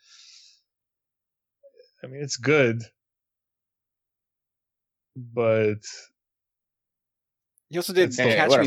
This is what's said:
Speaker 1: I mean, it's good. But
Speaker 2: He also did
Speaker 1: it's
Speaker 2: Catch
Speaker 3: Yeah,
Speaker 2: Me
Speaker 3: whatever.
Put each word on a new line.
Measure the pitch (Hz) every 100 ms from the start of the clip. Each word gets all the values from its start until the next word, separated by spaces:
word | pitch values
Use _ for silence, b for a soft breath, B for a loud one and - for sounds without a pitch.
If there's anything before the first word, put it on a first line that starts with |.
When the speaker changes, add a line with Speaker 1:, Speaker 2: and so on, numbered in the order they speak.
| b b b b b b _ _ _ _ _ _ _ _ _ _ - _ _ -
Speaker 1:
I | 127
mean, | 135
it's | 143 123
good. | 120 151 123 117 117 _ _ _ _ _ _ _ _ _ _ _ _ _ _ _ _ _ _ _ _ _ _ 131
But | 120 117 113 110 107 107 - - - _ _ _ _ _ _ _ _ _ _ _ _ _ _ _ -
Speaker 2:
He | 165
also | 175
did | 180 180
Speaker 1:
it's | -
Speaker 2:
Catch | 120
Speaker 3:
Yeah, | 110
Speaker 2:
Me | -
Speaker 3:
whatever. | 131